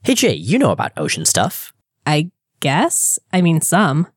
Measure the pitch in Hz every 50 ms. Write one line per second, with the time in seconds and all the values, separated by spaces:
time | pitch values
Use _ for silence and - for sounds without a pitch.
0 | - - 262 - 262 202 104 73 82 110 180 254 285 110 - 143 - - _ -
1 | - - - - - - - 87 95 185 - - - - _ _ _ _ _ _
2 | _ - - 151 160 175 _ _ _ _ _ _ - 143 135 165 269 339 - -
3 | - - - - _ _ - 180 180 170 165 160 - - 170 185 214 151 135 151
4 | 175 - _